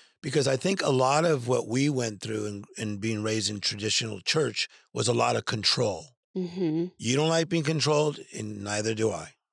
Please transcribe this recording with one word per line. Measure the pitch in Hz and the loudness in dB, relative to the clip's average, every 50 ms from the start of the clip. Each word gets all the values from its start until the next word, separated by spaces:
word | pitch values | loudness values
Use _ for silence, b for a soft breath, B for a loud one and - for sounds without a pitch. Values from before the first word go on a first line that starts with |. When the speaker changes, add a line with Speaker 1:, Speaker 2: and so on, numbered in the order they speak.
| B B B B | B B B B
Speaker 1:
because | - 143 127 151 123 | -10 -2 0 2 2
I | 135 135 | 4 2
think | 127 - 185 202 180 | 2 0 0 0 2
a | - 151 | 2 2
lot | 135 127 127 131 143 156 170 | 4 4 4 4 4 4 4
of | 170 156 127 120 120 | 4 2 2 2 0
what | 127 120 110 | 0 0 0
we | 104 117 131 139 151 | 0 0 0 2 2
went | 143 127 120 113 104 92 | 0 0 -2 -2 -4 -6
through | - 110 110 107 104 | -6 -6 -4 -4 -4
in, | 104 101 101 104 - - - | -4 -6 -8 -12 -12 -10 -6
in | 113 107 104 98 | -6 -6 -4 -4
being | 104 113 110 104 107 | -2 -2 -2 0 0
raised | 110 110 110 98 101 | 0 0 0 0 -2
in | 104 101 | -2 -2
traditional | - - 107 101 107 107 - - 120 113 107 95 | -4 -4 -4 -2 -2 0 0 0 0 -2 -6 -6
church | - - - 160 143 117 101 - - b b b b b | -4 0 0 2 0 0 -2 -4 -6 b b b b b
was | - 120 107 120 | -4 -2 0 2
a | 117 | 2
lot | 120 117 120 120 | 2 2 2 2
of | 113 - | 0 -2
control. | - 123 110 101 - - 131 120 107 92 80 - - _ _ _ _ - | -2 -4 -2 0 0 2 2 0 0 0 -4 -8 -14 _ _ _ _ -8
Speaker 2:
Mm-hmm. | 185 180 170 175 190 180 156 156 165 175 180 - - | -6 -6 -6 -4 -2 -2 0 0 0 -2 -4 -6 -4
Speaker 1:
You | 107 113 127 | -2 0 2
don't | 143 156 160 | 2 4 4
like | 165 165 165 - | 4 2 2 2
being | 170 165 143 | 0 0 0
controlled, | 160 165 147 123 151 151 147 151 151 147 - - - | 0 0 0 2 2 4 4 2 2 -2 -4 -12 -12
and | - - 107 107 107 101 | -10 -10 -8 -8 -8 -8
neither | 98 101 104 107 107 110 113 | -6 -4 -2 -2 0 0 0
do | 107 113 110 | 2 0 0
I, | 90 80 78 - - _ _ _ | 0 -2 -8 -12 -16 _ _ _